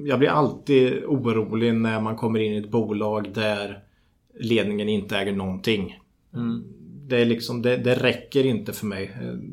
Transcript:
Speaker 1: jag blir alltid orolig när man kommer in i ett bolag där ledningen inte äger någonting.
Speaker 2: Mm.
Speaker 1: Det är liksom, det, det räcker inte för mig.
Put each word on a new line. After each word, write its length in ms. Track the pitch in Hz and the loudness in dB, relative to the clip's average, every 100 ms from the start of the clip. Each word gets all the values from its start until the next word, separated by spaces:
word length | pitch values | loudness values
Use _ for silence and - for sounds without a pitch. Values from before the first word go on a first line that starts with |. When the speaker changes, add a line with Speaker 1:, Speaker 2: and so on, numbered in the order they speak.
Speaker 1:
jag 140 | 143 123 | -2 2
blir 100 | 151 | 4
alltid 760 | 151 135 - - 135 127 131 | 4 2 0 4 6 6 2
orolig 720 | - 139 117 110 101 110 117 | 0 0 2 0 0 0 2
när 260 | 113 113 110 | 2 0 0
man 160 | 110 113 | -2 -2
kommer 240 | 117 113 | -2 0
in 120 | 110 | 0
i 40 | 104 | -2
ett 140 | 104 | 0
bolag 640 | 117 107 104 107 107 101 | 0 0 0 0 -2 -4
där 440 | 104 107 104 101 101 - _ _ _ _ - | -2 0 -2 -4 -10 -18 _ _ _ _ -8
ledningen 480 | 113 113 101 104 104 | 0 2 2 -2 0
inte 280 | 107 95 101 | -2 0 -2
äger 140 | 98 | 0
någonting. 640 | 98 95 92 117 107 90 - _ _ _ | -2 -4 -2 0 0 -2 -10 _ _ _
Speaker 2:
Mm. 300 | 120 117 117 - - 80 143 139 | -6 -4 -6 -10 -18 -20 -18 -2
Speaker 1:
Det 140 | 123 | 2
är 40 | |
liksom, 380 | 117 117 - 120 | 4 2 -2 -2
det, 140 | 120 123 | 0 2
det 180 | 120 | 2
räcker 520 | 123 123 117 - 139 131 | 4 2 0 0 2 2
inte 260 | 110 - | 0 -4
för 140 | - 110 | -6 -6
mig. 300 | 95 95 127 120 120 104 | -6 -8 -8 -10 -10 -12